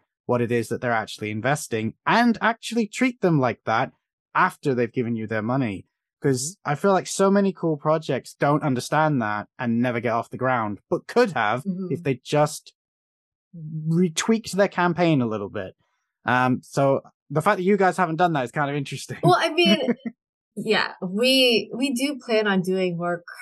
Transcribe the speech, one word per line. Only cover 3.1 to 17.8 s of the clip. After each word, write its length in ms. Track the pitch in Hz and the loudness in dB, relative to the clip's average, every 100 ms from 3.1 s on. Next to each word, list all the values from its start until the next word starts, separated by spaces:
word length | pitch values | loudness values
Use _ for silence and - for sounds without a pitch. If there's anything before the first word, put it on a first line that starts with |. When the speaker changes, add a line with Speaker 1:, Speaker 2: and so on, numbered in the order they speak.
| 247 | 0
Speaker 1:
them 180 | 185 156 | 2 4
like 240 | 127 110 | 2 -2
that 280 | - 113 131 - _ _ _ | -2 -2 -2 -6 _ _ _
after 380 | 147 180 - 147 | 0 0 0 -2
they've 180 | 123 117 | 0 0
given 240 | - 117 117 | -2 -4 -4
you 100 | 107 | -4
their 160 | 113 | -4
money. 440 | 107 131 120 92 - _ _ _ | -2 -2 -2 -6 -12 _ _ _
'Cause 340 | 147 127 139 190 | -2 0 -4 -8
Speaker 2:
Mm-hmm. 60 | - | -6
Speaker 1:
I 40 | 147 | -2
feel 160 | 202 | 2
like 160 | 190 147 | 2 0
so 200 | - 196 | 0 2
many 220 | 202 196 | 4 2
cool 240 | 170 165 151 | -2 -4 -2
projects 580 | 156 160 160 131 - | 0 -2 0 -4 -6
don't 280 | - 147 147 | -2 0 2
understand 580 | 147 123 - 151 156 143 | 0 -2 -2 0 2 2
that 280 | 107 104 101 - | -2 -4 -8 -8
and 220 | 123 117 | -4 0
never 160 | 123 120 | 0 -2
get 140 | 120 | -2
off 180 | 117 110 | -2 -4
the 60 | 107 | -4
ground, 400 | 127 127 107 101 - | -2 0 -2 -6 -6
but 200 | 165 - | -6 -2
could 240 | - 240 | 0 0
have 320 | 151 104 120 | 0 0 -2
Speaker 3:
Mm-hmm. 240 | 196 180 185 | -4 -6 -6
Speaker 1:
if 140 | 156 | -6
they 100 | 160 135 | -4 -4
just 500 | - 151 151 - - - _ _ _ _ _ _ _ 175 156 156 156 | -2 2 2 0 -16 -20 _ _ _ _ _ _ _ -16 -10 -8 -2
retweaked 640 | 165 180 160 - 226 - | 2 0 0 0 0 0
their 160 | 185 196 | 0 0
campaign 520 | - 175 170 170 151 | 2 0 2 2 4
a 60 | 120 | 2
little 220 | 107 101 | -2 -6
bit. 240 | 107 92 - _ _ _ _ | -8 -10 -14 _ _ _ _
Um, 360 | - 123 127 127 | 0 2 2 0
so 400 | - - 139 135 - _ - | -4 0 2 2 -2 _ -6
the 120 | 143 | 0
fact 160 | 190 202 | 2 2
that 60 | |
you 120 | 180 | 4
guys 200 | 202 | 4